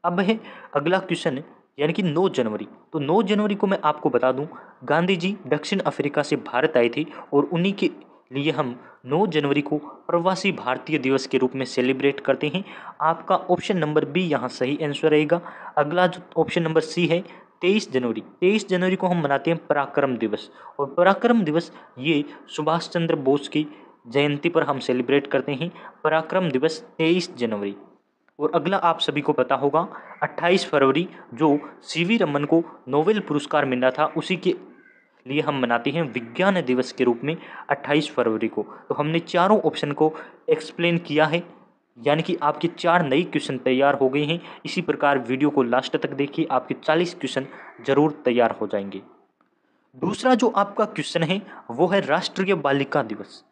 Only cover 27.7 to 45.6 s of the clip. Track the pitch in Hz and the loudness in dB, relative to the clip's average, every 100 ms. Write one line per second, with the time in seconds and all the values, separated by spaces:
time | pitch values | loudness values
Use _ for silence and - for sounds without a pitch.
27.7 | 98 - _ _ _ _ - 151 170 151 | -8 -18 _ _ _ _ -4 -2 0 0
28.7 | 190 175 165 - 147 143 147 127 135 143 | 0 2 0 -2 -2 -2 0 0 2 2
29.7 | 147 180 - - - 147 - 170 185 - | 0 -2 -8 -18 -8 -6 -2 2 2 2
30.7 | 151 135 135 185 - - 117 151 147 - | 2 4 2 -2 -8 -18 0 2 2 -2
31.7 | - - 156 175 233 175 143 147 160 165 | -18 -8 -2 0 2 2 0 2 2 2
32.7 | - - 139 160 214 190 147 143 151 139 | -12 -2 2 4 2 0 -2 0 0 2
33.7 | 123 127 127 - 165 - 180 185 - - | 2 2 2 -2 -2 -4 -2 0 -2 -6
34.7 | - _ _ _ _ 127 143 151 143 123 | -20 _ _ _ _ -6 -2 -2 0 0
35.7 | 120 131 151 151 127 117 120 190 185 131 | 0 0 -2 -2 -4 -8 0 2 2 2
36.7 | 127 123 - 123 117 135 170 - - - | 0 0 0 2 2 -2 -6 -10 -18 -6
37.7 | 139 - 147 151 - 117 110 110 - 104 | -6 0 0 0 0 0 0 -2 -4 -8
38.7 | - - 135 147 165 170 175 185 220 156 | -12 -8 -4 0 -2 -2 0 4 4 2
39.7 | 151 147 143 156 156 - - - 156 - | -2 -4 2 0 0 -18 -14 -2 -2 -2
40.7 | - 170 170 170 147 151 170 175 - - | -2 0 0 0 2 2 2 -4 -20 -20
41.7 | _ _ - 120 151 160 170 147 147 170 | _ _ -6 0 0 0 0 0 0 -4
42.7 | 170 170 175 151 135 175 143 - 127 - | -2 2 2 4 2 2 -2 -4 -4 0
43.7 | 127 139 139 135 139 147 170 - - 139 | 2 2 4 2 2 0 -4 -6 -14 -6
44.7 | - 160 143 147 139 123 131 147 143 | -6 -2 0 2 2 0 0 2 2